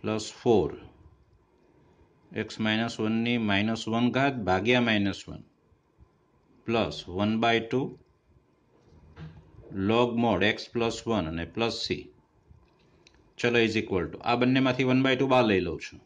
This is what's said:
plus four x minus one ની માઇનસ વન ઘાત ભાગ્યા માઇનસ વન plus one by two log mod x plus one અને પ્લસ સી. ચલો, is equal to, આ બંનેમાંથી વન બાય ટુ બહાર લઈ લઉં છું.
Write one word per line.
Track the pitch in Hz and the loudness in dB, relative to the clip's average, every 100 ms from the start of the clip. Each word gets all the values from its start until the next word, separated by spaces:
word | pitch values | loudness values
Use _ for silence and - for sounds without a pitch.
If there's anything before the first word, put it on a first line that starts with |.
plus | 107 110 110 | -4 -6 -6
four | - 123 107 76 - - _ - _ _ _ _ _ _ _ _ _ _ _ _ - | -4 4 4 2 -6 -18 _ -20 _ _ _ _ _ _ _ _ _ _ _ _ -8
x | 110 - | -8 -4
minus | 110 110 113 - | 0 0 -2 -4
one | 110 113 | -2 0
ની | 117 120 | 0 0
માઇનસ | 107 98 110 113 - | 2 0 0 -2 -4
વન | 113 123 | 0 0
ઘાત | 123 139 | 2 0
ભાગ્યા | 131 90 95 107 127 | -2 0 0 2 2
માઇનસ | 117 107 101 87 - | 2 2 0 -4 -12
વન | - - _ _ _ _ _ - _ _ _ _ _ - | -18 -20 _ _ _ _ _ -20 _ _ _ _ _ -2
plus | 117 92 - - | 0 0 -6 -10
one | 90 104 110 | -2 -2 2
by | 117 117 | 2 2
two | 110 127 165 - _ _ _ _ _ _ _ _ _ - - - - - - - - | 0 -4 -4 -10 _ _ _ _ _ _ _ _ _ -20 -20 -20 -18 -20 -20 -20 -12
log | 98 98 117 120 117 | -4 2 2 2 2
mod | 117 90 | 2 4
x | 104 110 | 2 0
plus | - 120 117 110 113 | -6 -4 -4 -4 -4
one | 110 80 | -2 -2
અને | 82 | -6
પ્લસ | 82 110 117 - - | -8 -4 -4 -4 -6
સી. | 87 - _ _ _ _ - _ _ _ _ _ _ _ - | -8 -8 _ _ _ _ -20 _ _ _ _ _ _ _ -4
ચલો, | 120 120 | 2 4
is | 113 107 | 4 0
equal | - 95 80 | -2 -2 -4
to, | 78 | -6
આ | - 120 | -2 0
બંનેમાંથી | 123 131 131 127 | 2 2 2 0
વન | 127 131 | 2 2
બાય | 131 127 | 2 2
ટુ | 135 | 4
બહાર | 127 | 4
લઈ | 113 95 | 4 2
લઉં | 87 71 | 0 -6
છું. | - - | -12 -18